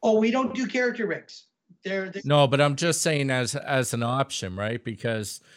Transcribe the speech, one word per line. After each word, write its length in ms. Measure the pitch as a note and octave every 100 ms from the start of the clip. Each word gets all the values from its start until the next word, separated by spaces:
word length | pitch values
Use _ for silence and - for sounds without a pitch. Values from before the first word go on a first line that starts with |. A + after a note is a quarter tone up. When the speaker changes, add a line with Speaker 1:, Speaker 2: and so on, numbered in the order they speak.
Speaker 1:
Oh, 160 | A#3 G#3+
we 120 | A3
don't 240 | B3+ C4
do 120 | B3+ B3
character 400 | B3+ B3 A#3 G3+
rigs. 380 | D#3 - - - _ _ _
They're, 280 | F#3+ G3 F#3+
they're 120 | G3
Speaker 2:
No, 220 | C#3 D3 C#3
but 140 | C#3
I'm 160 | D3 C3+
just 240 | E3+ D#3
saying 280 | E3+ D3 C3+
as, 240 | B2+ A#2+ C#3
as 360 | - C3+ A#2+
an 80 | A#2+
option, 520 | A#2 C3 C3+ - F#2 F#2
right? 260 | G#2 A#2
Because, 580 | A#2 G#2 A#2 A2 G2+ - -